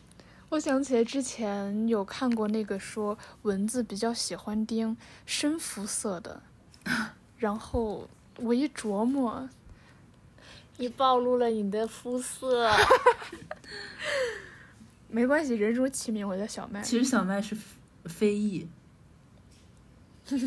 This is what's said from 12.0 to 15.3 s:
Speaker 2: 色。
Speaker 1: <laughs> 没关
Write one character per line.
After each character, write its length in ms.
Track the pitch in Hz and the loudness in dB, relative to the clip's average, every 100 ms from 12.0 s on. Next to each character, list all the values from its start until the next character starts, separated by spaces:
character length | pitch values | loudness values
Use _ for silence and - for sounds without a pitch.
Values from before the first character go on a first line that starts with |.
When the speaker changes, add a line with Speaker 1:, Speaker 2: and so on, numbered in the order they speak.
| 247 247 | -6 -4
Speaker 2:
色。 500 | 254 - 262 247 226 208 - 508 480 453 - - - - - - - | -4 -4 0 4 6 6 8 6 6 4 0 -14 -16 -16 -14 -14 -14
Speaker 1:
<laughs> 1160 | - 587 571 494 415 - - - - - - - | -10 -4 -2 -2 -4 -12 -18 -20 -20 -20 -20 -4
没 180 | 226 | 2
关 160 | 254 | 4